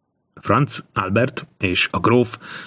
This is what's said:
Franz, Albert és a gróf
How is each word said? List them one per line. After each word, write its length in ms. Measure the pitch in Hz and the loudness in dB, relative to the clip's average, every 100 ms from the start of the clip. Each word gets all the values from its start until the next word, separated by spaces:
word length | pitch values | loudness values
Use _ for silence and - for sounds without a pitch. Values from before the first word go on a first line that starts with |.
| _ _ _ - | _ _ _ -8
Franz, 440 | - 113 143 - - | 0 2 2 -4 -8
Albert 540 | - 95 101 123 - - - | -6 0 0 0 -4 -12 -4
és 300 | 95 90 - | -2 0 -2
a 80 | 92 | 0
gróf 380 | 92 123 117 - - - | 4 4 2 -4 -14 -16